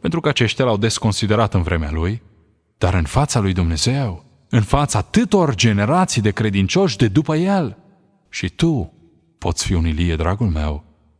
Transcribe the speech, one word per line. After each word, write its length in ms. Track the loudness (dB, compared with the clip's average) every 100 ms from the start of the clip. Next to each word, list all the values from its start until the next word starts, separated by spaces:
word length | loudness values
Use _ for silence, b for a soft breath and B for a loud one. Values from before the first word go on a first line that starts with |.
pentru 200 | -2 -2
că 80 | -2
aceștia 360 | 0 0 0
l-au 120 | 0 2
desconsiderat 760 | 0 0 -2 -2 0 2 2
în 80 | 0
vremea 280 | 0 -2 -2
lui, 320 | -2 -2 -4 -10 _ _ _ _ _
dar 160 | 0
în 100 | 0
fața 360 | 0 0 0 0
lui 120 | 0
Dumnezeu, 720 | 0 0 0 -2 -2 -4 -8 _ _ _
în 140 | 0
fața 360 | 2 0 0 -2
atâtor 560 | 0 0 2 2 2
generații 680 | 2 2 2 2 2 2 0
de 80 | 0
credincioși 680 | 0 0 2 2 2 0 2
de 120 | 2
după 280 | 2 0 0
el. 400 | 0 0 -2 -6 _ _ _ _ _
Și 200 | -8 -8
tu 440 | -2 0 0 -4 _ _ _ _ _
poți 260 | -6 -4
fi 100 | -2
un 120 | 0 0
Ilie, 300 | 0 -2 0
dragul 320 | -2 -2 -2
meu, 360 | -2 -4 -6 -10 _ _ _